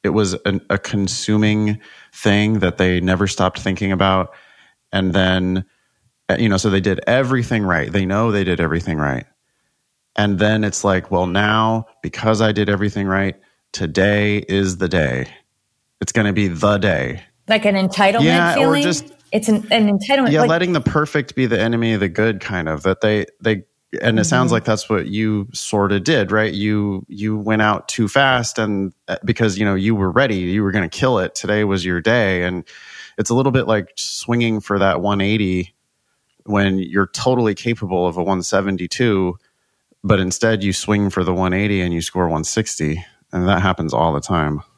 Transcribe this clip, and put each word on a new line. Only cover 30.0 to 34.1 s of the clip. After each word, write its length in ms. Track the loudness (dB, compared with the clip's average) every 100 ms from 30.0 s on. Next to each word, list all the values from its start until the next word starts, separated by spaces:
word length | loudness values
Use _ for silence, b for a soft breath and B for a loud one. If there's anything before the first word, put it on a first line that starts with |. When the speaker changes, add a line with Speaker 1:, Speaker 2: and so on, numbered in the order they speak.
| 2
Speaker 1:
ready, 240 | 2 0 0
you 280 | -2 0
were 80 | 0
gonna 180 | 0 -2
kill 300 | 0 0 2
it. 160 | -2 -4
Today 280 | -2 0
was 220 | 0 0 -2
your 160 | -2
day. 420 | 2 2 2 0
And 200 | -2 -4 -8 B B B B -6
it's 120 | -2
a 60 | 0
little 160 | 2
bit 160 | 0 0
like 240 | -2 -2 -10
swinging 640 | -10